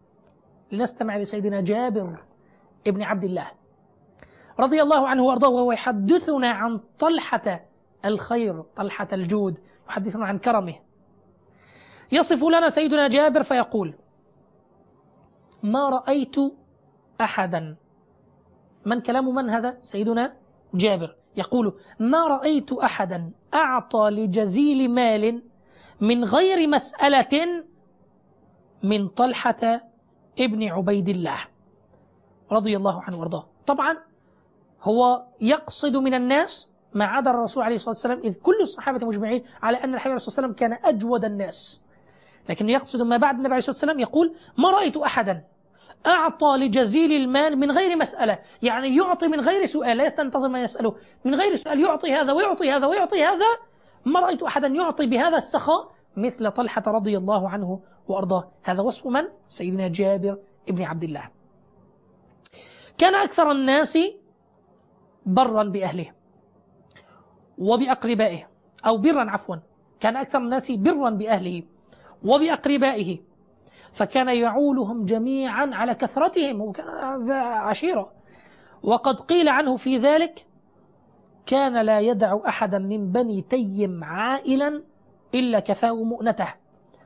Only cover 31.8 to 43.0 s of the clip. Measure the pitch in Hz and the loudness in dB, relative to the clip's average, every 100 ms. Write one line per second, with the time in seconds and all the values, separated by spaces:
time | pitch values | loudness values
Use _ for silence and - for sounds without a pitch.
31.8 | _ _ _ _ _ _ _ 214 214 202 | _ _ _ _ _ _ _ -2 0 0
32.8 | 196 180 190 175 165 165 - _ - 277 | 0 -4 -8 -10 -8 -8 -12 _ -4 0
33.8 | 294 320 - _ _ _ _ _ _ _ | 0 -2 -8 _ _ _ _ _ _ _
34.8 | 190 226 247 247 247 _ 220 302 302 - | -2 4 4 2 -4 _ 0 0 -2 -4
35.8 | 294 269 269 254 247 277 370 - - _ | -2 0 0 0 2 0 0 -4 -12 _
36.8 | _ 202 208 240 262 240 233 262 226 233 | _ -2 0 0 2 0 0 -2 -2 -2
37.8 | - 226 247 247 226 185 - 440 381 - | -4 -4 -4 -2 -4 -2 2 2 2 -2
38.8 | - 254 226 208 214 240 240 - 220 247 | -4 -4 -4 -4 -2 -4 -6 -6 -2 -2
39.8 | 269 254 269 262 254 - 262 202 233 233 | -2 -4 -4 -4 -4 -4 -4 -2 -2 0
40.8 | 349 226 226 240 214 202 190 - - - | 0 0 0 -2 -2 -6 -6 -6 -8 -10
41.8 | _ _ _ _ _ _ - 175 214 262 | _ _ _ _ _ _ -10 -4 0 0
42.8 | 262 247 | 0 -4